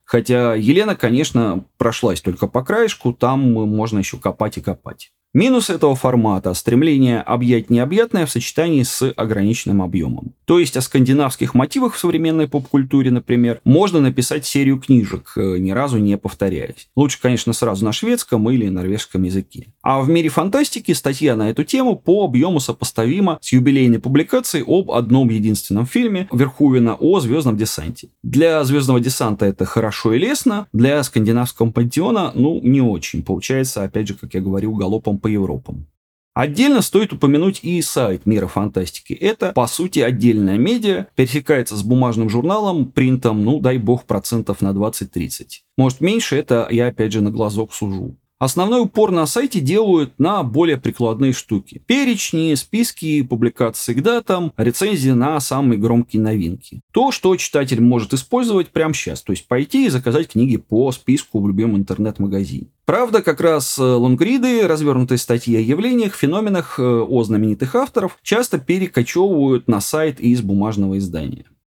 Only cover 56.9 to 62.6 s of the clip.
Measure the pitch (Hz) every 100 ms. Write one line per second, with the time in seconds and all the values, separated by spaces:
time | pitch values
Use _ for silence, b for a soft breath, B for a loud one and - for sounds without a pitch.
56.9 | 220 269 - 185 180 - - 135 117 120
57.9 | 120 110 135 - 247 233 190 165 - 156
58.9 | - 165 160 - 185 - 127 143 269 247
59.9 | 127 120 143 165 110 131 110 - 110 131
60.9 | 123 - 139 - 110 101 98 113 101 98
61.9 | 95 104 101 101 98 98 65